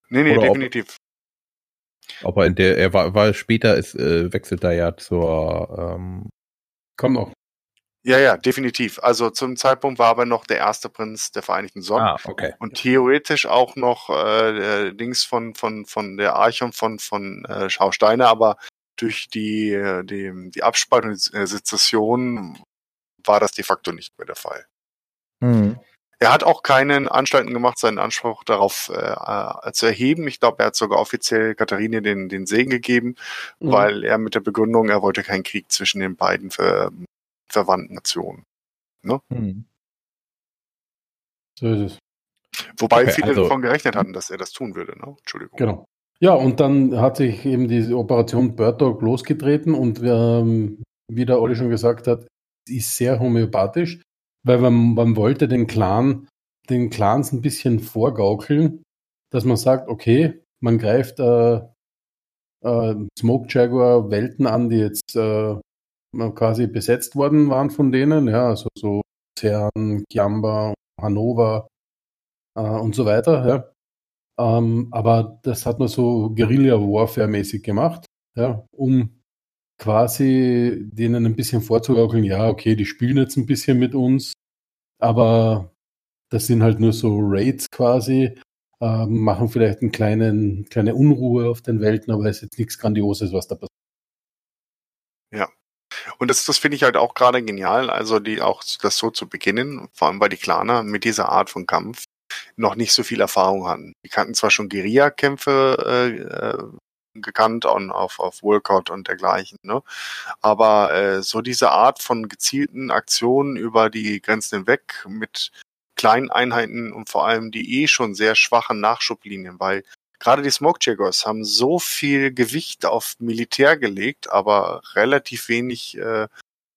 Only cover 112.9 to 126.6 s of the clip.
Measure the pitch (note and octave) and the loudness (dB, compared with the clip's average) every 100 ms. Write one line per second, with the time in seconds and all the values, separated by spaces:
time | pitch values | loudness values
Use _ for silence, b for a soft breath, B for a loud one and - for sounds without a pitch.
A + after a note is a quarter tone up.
112.9 | A#2 - - A#2+ C3+ C#3+ B2 A2+ A2+ A2 | -4 -2 -2 2 2 0 -4 -2 2 2
113.9 | A2 G#2+ G2+ - A2 - G#2 F#2+ C3+ - | 0 -6 -6 -4 -4 -4 -6 -2 -2 -2
114.9 | - F#2 G#2+ A2 - - B - _ _ | -16 -14 -12 -12 -8 -10 B -20 _ _
115.9 | - A2+ A#2 C3+ - B2 A#2+ A2+ A#2+ A2+ | 0 2 2 2 -2 0 -2 -4 -6 -10
116.9 | G#2 A2 - A2 A2+ A2+ A2+ - B2+ D3+ | -12 -8 -2 0 0 -4 -10 -6 -2 0
117.9 | - A2+ G2 G#2+ A2 - A#2 - A2 G#2+ | 0 -2 0 2 2 2 0 0 -2 0
118.9 | A#2 - A2 G2+ G2 F#2 F2+ F#2+ G2 b | 0 -4 -8 -10 -14 -14 -6 -4 -4 b
119.9 | b _ _ - C#3 C#3 - C#3+ - - | b _ _ 2 2 2 0 0 0 -2
120.9 | G2+ G2 - G#2+ A2 G#2+ G#2+ B2+ E3+ - | 0 0 0 -4 -6 -2 0 2 0 -2
121.9 | - C#3+ C#3 C3+ B2+ A2+ C#3+ - - F#2+ | -4 -2 0 0 0 -2 -2 -8 -6 -2
122.9 | A2 - - A#2 A2+ A#2 - C#3+ D#3 A#2 | -2 -4 -8 -6 -4 -6 2 4 4 0
123.9 | G2 A2+ - - G2+ G2+ G#2 F2+ E2 - | -4 -6 -6 -2 0 2 2 2 -4 -6
124.9 | G2+ A#2 C#3 - A#2+ - A#2 B2 A#2 - | 0 2 2 -2 -10 -4 -4 -4 -8 -12
125.9 | G2+ G#2 A2 G#2+ B - _ | -10 -6 -4 -6 B -20 _